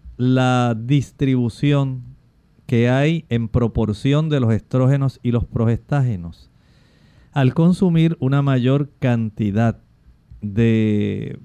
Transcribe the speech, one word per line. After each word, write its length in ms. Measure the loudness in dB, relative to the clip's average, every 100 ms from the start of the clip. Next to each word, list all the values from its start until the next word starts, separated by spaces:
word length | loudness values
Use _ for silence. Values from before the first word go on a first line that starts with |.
| -18 -4
la 580 | 0 2 2 2 0 -2
distribución 1300 | -2 -2 -2 -4 -2 0 -2 -2 0 0 -2 -6 -14 -20 _ _ _ _ -2
que 240 | 0 2
hay 360 | 2 0 -2 -2
en 180 | -4 -2
proporción 840 | 0 0 0 -2 -2 0 0 0
de 100 | 0
los 120 | 0
estrógenos 680 | 0 -2 0 2 2 -2 -4
y 80 | -4
los 140 | -2 -2
progestágenos. 1080 | -2 0 -2 -2 -2 -2 -4 -8 -14 -20 _ _ _ _ _ _ _ _
Al 220 | 0 0
consumir 640 | 2 2 2 2 2 2 0
una 220 | 0 0
mayor 480 | 2 2 2 0 -2 _
cantidad 800 | -2 0 -2 -4 -2 0 0 -2 _ _ -20 _ _ -14
de 1000 | -6 0 2 2 2 0 -2 -4 -8 -14